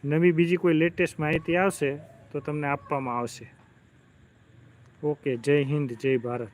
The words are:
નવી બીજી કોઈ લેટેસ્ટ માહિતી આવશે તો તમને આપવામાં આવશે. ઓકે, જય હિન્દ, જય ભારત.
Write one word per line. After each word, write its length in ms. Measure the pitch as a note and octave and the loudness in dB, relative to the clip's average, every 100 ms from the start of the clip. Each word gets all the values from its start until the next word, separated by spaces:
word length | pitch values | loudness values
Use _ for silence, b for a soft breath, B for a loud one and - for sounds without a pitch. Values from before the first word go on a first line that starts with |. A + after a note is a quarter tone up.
| C#3+ | 0
નવી 260 | D#3 F3 | 4 4
બીજી 240 | E3 E3+ F3+ | 4 2 4
કોઈ 180 | F3+ | 4
લેટેસ્ટ 460 | D#3 E3+ E3+ F3 - | 4 2 0 -2 -2
માહિતી 360 | D3+ E3+ D#3+ E3+ | -2 -2 0 2
આવશે 380 | F#3+ - C#3+ C#3+ - - - | 0 0 -4 -4 -12 -20 -12
તો 80 | D3 | -10
તમને 280 | - D3+ C#3+ | -6 -4 -2
આપવામાં 500 | C#3 - C#3+ C3 A#2+ | -4 -4 -4 -4 -4
આવશે. 340 | A#2+ - - - _ _ _ _ _ _ - _ _ - - - - _ | -6 -10 -20 -20 _ _ _ _ _ _ -20 _ _ -20 -20 -20 -20 _
ઓકે, 340 | D3+ D3 C#3+ B2 | -4 -4 -4 -2
જય 260 | C#3 D3 | 2 2
હિન્દ, 300 | C3+ D3 C#3 | 2 -2 -2
જય 240 | A2+ C3+ B2+ | -2 0 0
ભારત. 300 | A#2+ A#2+ A2 | 0 -6 -8